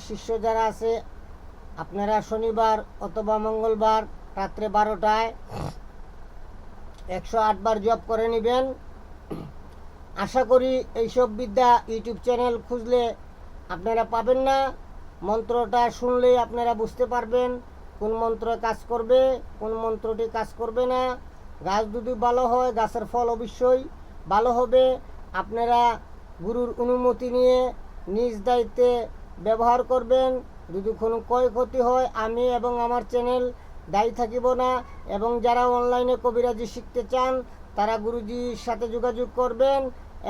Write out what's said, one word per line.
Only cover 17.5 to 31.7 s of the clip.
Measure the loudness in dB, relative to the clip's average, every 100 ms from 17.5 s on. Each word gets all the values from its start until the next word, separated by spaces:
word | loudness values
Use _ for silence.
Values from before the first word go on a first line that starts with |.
| -2 -10 -18 -18 -6
কোন | -4 -2
মন্ত্র | -2 -2 -2 -2 -2
কাজ | -4 -4
করবে, | -4 4 6 6 2 -4 -8
কোন | -6 -2
মন্ত্রটি | -2 -2 -4 -2 -2 -4
কাজ | -6 -6
করবে | -4 0 2
না। | 2 0 -2 -10 -18 -16 -8 -2
গাছ | 0 0 -4
যদি | -4 0 2
ভালো | 4 4
হয়, | 4 2 2
গাছের | 0 -2 -2
ফল | 0 0 -2
অবশ্যই | -6 0 4 4 2 -12 -16 -16 0
ভালো | 2 4 2
হবে। | 4 6 6 4 -4 -14 -8 -6
আপনারা | -4 -2 4 6 6 2 -6 -18 -16 -8 -4
গুরুর | -2 -2 -2
অনুমতি | 0 4 2 2 0 4
নিয়ে | 6 6 2 -4 -12 -12 -4 0
নিজ | 0 0 2
দায়িত্বে | 2 2 4 4 4 -2 -8 -14 -4 0
ব্যবহার | 4 6 4 4
করবেন। | 0 4 4 4 2 -4 -16 -10
যদি | -4 -4 -2
কোনো | 0 -2 0
ক্ষয়ক্ষতি | 2 2 2 0